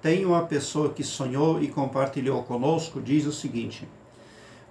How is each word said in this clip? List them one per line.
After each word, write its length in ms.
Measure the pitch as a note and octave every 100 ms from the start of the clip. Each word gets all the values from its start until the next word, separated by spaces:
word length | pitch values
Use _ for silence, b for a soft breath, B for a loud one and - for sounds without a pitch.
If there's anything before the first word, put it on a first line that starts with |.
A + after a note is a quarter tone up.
Tem 240 | D#3+ F3+ F#3+
uma 180 | E3+
pessoa 460 | E3 D3 - D3+ D3
que 140 | D3
sonhou 580 | C#3 - B2+ C3 D#3 D#3+
e 60 | C#3+
compartilhou 720 | - C3+ C3 C3+ C#3+ C3 B2+
conosco, 580 | - A#2+ C3+ D#3+ D#3 C3+
diz 260 | A2+ D3 C#3+
o 60 |
seguinte: 560 | D3 C3+ A#2 A2+ - - - - B B B B B B